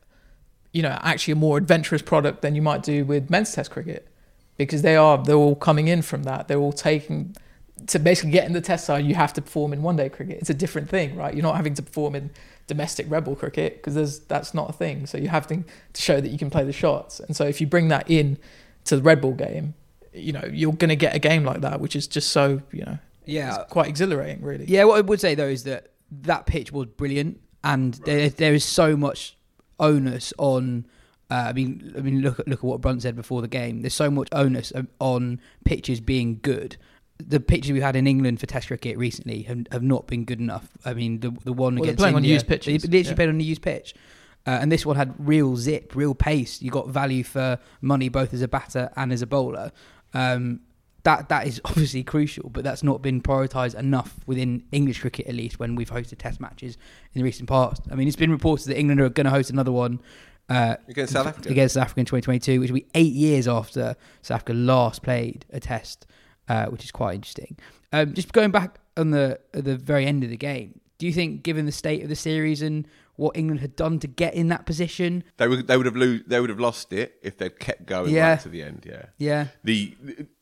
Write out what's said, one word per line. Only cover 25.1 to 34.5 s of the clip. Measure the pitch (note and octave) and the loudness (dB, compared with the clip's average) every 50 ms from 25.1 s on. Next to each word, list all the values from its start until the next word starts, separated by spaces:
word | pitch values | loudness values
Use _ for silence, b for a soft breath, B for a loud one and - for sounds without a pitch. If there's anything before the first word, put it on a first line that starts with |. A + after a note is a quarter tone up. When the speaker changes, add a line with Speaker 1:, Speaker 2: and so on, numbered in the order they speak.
| G#3 F3 | 2 2
Speaker 2:
say, | - F3 D3 | 2 0 2
though, | D3+ D3 | 2 0
is | C#3 C3+ B2 B2 | -2 -2 -4 -4
that | C#3 C3 - - _ _ _ _ _ | -8 -8 -8 -10 _ _ _ _ _
that | D3+ C#3 A#2 D#3+ E3 - - | -18 -8 -2 -2 -2 0 0
pitch | - - D#3 A2+ - | -2 -2 -2 -6 -6
was | D3 C#3+ B2+ | -6 -8 -8
brilliant, | A2+ _ - C#3+ C#3 C#3 C#3+ D3 E3 - - _ _ _ _ - | -8 _ -6 -4 -2 0 0 -2 -2 -4 -8 _ _ _ _ -2
and | C#3+ C#3+ C3 C3 B2+ A#2 - - | 0 2 2 2 0 -2 -4 -4
there, | D3+ D3 C#3+ D3 C#3+ | 0 2 2 2 2
there | - - D#3+ D3+ D3 | 2 2 4 4 4
is | D3 - | 4 4
so | - - - E3 D#3 D#3 | 2 4 4 6 6 4
much | C#3+ C#3+ C3+ B2 - - - _ _ _ _ _ _ _ _ _ - | 2 0 -2 -2 -6 -12 -16 _ _ _ _ _ _ _ _ _ 2
onus | D#3 D3+ D3+ C#3+ C3 C3 A#2+ B2 - - - | 4 4 4 4 2 0 -2 -4 -8 -10 -4
on, | - C#3+ C#3 C3 B2+ B2+ B2+ B2 A#2+ A#2 b b b b b b b _ _ | 0 0 2 2 2 0 -2 -4 -4 -6 b b b b b b b _ _
uh, | B2+ B2 A#2+ | -4 -4 -2
I | A#2 - | -2 -2
mean, | C3 C3 B2+ B2+ - - - - | -2 -2 -2 -4 -8 -12 -12 -10
I | - | -4
mean, | C#3 C3+ C3+ C3+ | -2 0 0 2
look | C3+ C#3+ B2 - | 2 0 -2 -2
at, | - | -4
look | - C3 - | -4 -4 -2
at | - | -2
what | B2+ B2 B2 | -4 -4 0
Brunt | - C3+ B2+ B2 | 0 -2 -2 0
said | A#2 B2+ A2+ | -4 -6 -6
before | A#2+ A2+ - C3 A#2+ | -6 -8 -6 -4 -4
the | A#2 | -4
game. | A2 B2+ C3 A#2+ A#2+ A#2 A2+ | -4 -6 -6 -6 -6 -6 -6
There's | A2+ B2+ - | -6 -6 -2
so | - D3+ C#3+ | 0 2 2
much | C#3+ C#3 C3+ - | 2 0 -2 -2
onus | - - C#3 C3+ | 0 2 2 2